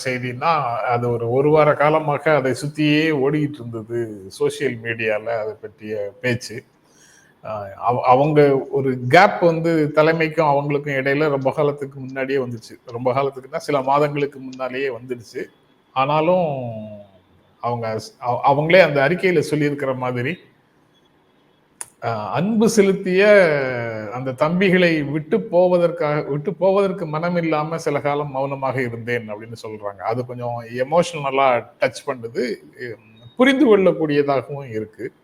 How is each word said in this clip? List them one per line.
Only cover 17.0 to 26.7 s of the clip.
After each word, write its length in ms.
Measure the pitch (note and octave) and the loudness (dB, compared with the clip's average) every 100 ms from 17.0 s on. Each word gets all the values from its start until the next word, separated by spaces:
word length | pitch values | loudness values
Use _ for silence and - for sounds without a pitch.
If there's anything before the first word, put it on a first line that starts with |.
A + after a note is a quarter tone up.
| G2+ _ _ _ _ _ | -20 _ _ _ _ _
அவங்க 360 | A#2 A#2+ A2+ A2 | -6 -4 -4 -6
ஸ்-, 240 | - - | -10 -8
அவ-, 200 | B2 A#2+ C3+ | -4 0 2
அவங்களே 320 | C#3+ D#3+ F#3 | 2 4 6
அந்த 280 | E3 C#3+ C3+ | 6 4 2
அறிக்கையில 340 | F3+ F#3 E3 - | 2 2 2 0
சொல்லியிருக்கிற 460 | D3 D3 C#3+ C3+ B2+ | 0 0 -2 -4 -4
மாதிரி, 420 | B2+ A#2+ B2+ F3+ - _ _ _ _ _ _ _ _ _ _ _ _ _ - _ | -4 -4 -4 -8 -14 _ _ _ _ _ _ _ _ _ _ _ _ _ -20 _
ஆஹ், 280 | A#2 A2+ G#2 | -6 -4 -4
அன்பு 400 | A#2 G3 A3+ G#3+ | -2 0 2 4
செலுத்திய 560 | G#3+ G3 F#3 F#3+ F#3 G#3 G#3 E3+ D3 C3 B2 A#2 A2 G#2+ | 4 2 0 0 2 6 6 6 2 -2 -4 -6 -6 -8
அந்த 200 | B2 C3 | -8 -6
தம்பிகளை 680 | B2 D3+ F3 G3 F3+ F3 D#3+ | 0 0 2 4 4 4 2
விட்டு 380 | C#3 D3+ D3+ A3+ | -2 -6 -2 -2
போவதற்காக, 840 | - E3+ F3+ F3+ E3+ E3 D3+ D3+ | 2 2 4 4 2 0 -2 -2
விட்டு 320 | C3+ C#3+ F3 | -2 -4 -4
போவதற்கு 520 | E3 F#3 | 0 2